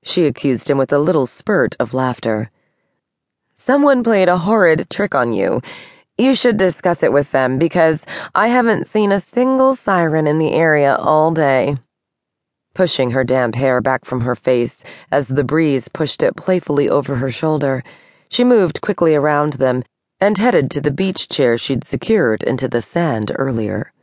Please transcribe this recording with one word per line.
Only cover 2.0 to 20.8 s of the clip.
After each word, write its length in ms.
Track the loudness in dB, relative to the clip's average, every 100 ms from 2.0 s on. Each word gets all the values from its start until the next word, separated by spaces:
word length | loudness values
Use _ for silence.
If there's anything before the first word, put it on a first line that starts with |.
| -4 -4 -4 -4 -6 _ _ _ _ _ _ _ _ _ _
"Someone 480 | -10 -2 2 4 2
played 280 | 2 2 2
a 80 | 2 2
horrid 420 | 4 4 2 -2
trick 240 | -4 -2
on 200 | 0 0
you. 280 | 0 0 -2 -6 -20 -20 -20 _ 0
You 160 | 0
should 220 | 2 0 2
discuss 480 | 0 0 -2 0
it 80 | 2
with 200 | 2 0
them 280 | 0 0 0
because 460 | 0 2 2 2 -6 -14 -6
I 140 | 0 2
haven't 400 | 2 2 0 -2
seen 240 | 0 0
a 80 | 0
single 560 | -2 -2 0 2 2 0
siren 520 | 0 0 2 2 2
in 100 | 0
the 160 | 0
area 420 | 2 2 2 2 2
all 360 | 2 2 2
day." 460 | 2 2 2 0 -4 _ _ _ _ _ _ _ _ _
Pushing 380 | -2 -2 0 -2
her 120 | 0
damp 320 | 0 0 0 0
hair 260 | 0 0
back 240 | 0 -4 -4
from 160 | -4
her 140 | -4 -2
face 480 | 0 0 -2 -8 -20 -20 -4
as 160 | -2 0
the 160 | -2
breeze 460 | 0 0 2 0 -4
pushed 340 | -6 -6 0
it 140 | -2 -2
playfully 500 | -2 -2 0 0 2
over 300 | 0 -2 -4
her 140 | -4
shoulder, 520 | -4 -2 0 -2 -4 -8 -20 _ _ _
she 140 | 0
moved 380 | 4 4 2 -2
quickly 320 | -6 0 2
around 400 | 2 2 2 0
them 300 | 0 -2 -2 -6 _ _ _
and 160 | 0 2
headed 340 | 2 2 0
to 80 |
the 120 | -2